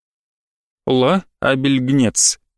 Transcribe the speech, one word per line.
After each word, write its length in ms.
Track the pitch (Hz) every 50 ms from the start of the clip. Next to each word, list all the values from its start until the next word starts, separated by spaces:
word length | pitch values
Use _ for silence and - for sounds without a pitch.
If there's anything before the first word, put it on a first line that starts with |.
| _ _ _ _ _ _ _ _ _ _ _ _ _ _ _ _ -
Ла 380 | 147 131 127 127 143 185 196 - _ _ -
Абельгнец. 1000 | - 135 135 131 131 139 135 131 127 127 139 139 127 104 - - - - - _ _ _ _